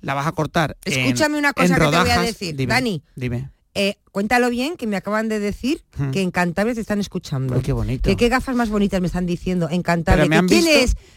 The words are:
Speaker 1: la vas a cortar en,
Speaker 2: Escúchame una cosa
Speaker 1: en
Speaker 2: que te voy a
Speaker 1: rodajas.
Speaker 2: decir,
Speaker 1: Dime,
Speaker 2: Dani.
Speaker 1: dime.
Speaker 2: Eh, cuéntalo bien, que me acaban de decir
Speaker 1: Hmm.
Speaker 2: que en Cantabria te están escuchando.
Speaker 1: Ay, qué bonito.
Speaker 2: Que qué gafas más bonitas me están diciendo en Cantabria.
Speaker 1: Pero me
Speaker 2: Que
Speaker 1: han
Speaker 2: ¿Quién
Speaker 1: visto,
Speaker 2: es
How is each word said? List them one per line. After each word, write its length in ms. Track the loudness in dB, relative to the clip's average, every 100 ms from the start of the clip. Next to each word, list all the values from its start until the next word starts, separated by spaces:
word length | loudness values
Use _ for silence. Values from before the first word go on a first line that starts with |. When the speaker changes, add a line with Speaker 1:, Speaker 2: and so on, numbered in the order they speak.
Speaker 1:
la 140 | -6
vas 120 | -4 -4
a 60 |
cortar 440 | -2 -2 0 -2 -4
en, 80 | -4 -2
Speaker 2:
Escúchame 380 | 0 2 0 2
una 140 | -2
cosa 140 | 2 2
Speaker 1:
en 80 |
Speaker 2:
que 60 | 4
te 60 | 4
voy 80 | 4
a 60 |
Speaker 1:
rodajas. 240 | 2 2 0
Speaker 2:
decir, 300 | -4 -8 -4
Speaker 1:
Dime, 160 | 0
Speaker 2:
Dani. 300 | 0 0 -4 _ -8
Speaker 1:
dime. 340 | -6 -6 -8 -14 _
Speaker 2:
Eh, 220 | -2 -2 -2 _
cuéntalo 400 | -6 0 2 2
bien, 260 | 0 -4 -4
que 120 | -4
me 80 | -4
acaban 320 | -4 -4 -2
de 100 | -2
decir 460 | -4 -4 -4 -4 _ -6
Speaker 1:
Hmm. 140 | -4
Speaker 2:
que 120 | -2
en 100 | -2
Cantabria 420 | 0 -2 0 -2
te 60 | -2
están 180 | -4 -4
escuchando. 560 | -4 -8 -6 -4 -2
Speaker 1:
Ay, 60 | -2
qué 100 | -2
bonito. 380 | -2 -2 -2 0
Speaker 2:
Que 60 | 2
qué 120 | 2
gafas 280 | 2 -2 -2
más 120 | 0
bonitas 320 | 0 0 0
me 60 | -2
están 200 | -2 -2
diciendo 420 | -4 -2 -2 -2
en 120 | -2
Cantabria. 420 | 0 0 2 4
Speaker 1:
Pero 40 | 4
me 60 |
Speaker 2:
Que 40 | 4
Speaker 1:
han 80 | 4
Speaker 2:
¿Quién 160 | 4
Speaker 1:
visto, 340 | 6 4 4 0
Speaker 2:
es 60 | -4